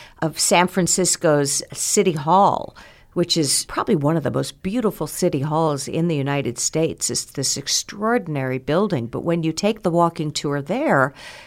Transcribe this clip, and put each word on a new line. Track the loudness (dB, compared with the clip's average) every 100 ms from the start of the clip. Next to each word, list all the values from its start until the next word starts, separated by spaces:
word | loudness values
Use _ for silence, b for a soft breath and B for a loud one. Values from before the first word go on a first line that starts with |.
| B B
of | -4 -2
San | 2 4 4
Francisco's | 2 0 2 0 2 2 4 2 -2 -6
City | -6 -2 2 2
Hall, | 2 2 4 4 2 -4 -14 B B B
which | -2 2 2
is | 2 0 -2
probably | -4 0 2
one | 2 2
of |
the | 0
most | -2 -4 -6
beautiful | -6 0 0 -2 -8
city | -2 0 0
halls | 0 0 0 0 -2
in | -2 0
the | 0
United | 0 -2 -2 -4
States. | -4 0 -2 -2 -4
It's | -4 -6
this | -6 -4 -4
extraordinary | -4 -4 -4 -4 0 0 -2 -4 -2 -4
building, | 0 0 2 0 -4
but | -6 -2
when | -2
you | -2
take | -2 -2 0
the | 0
walking | 2 2 0 -6
tour | -4 -4 -4
there, | -2 -2 2 4 2 -2 B B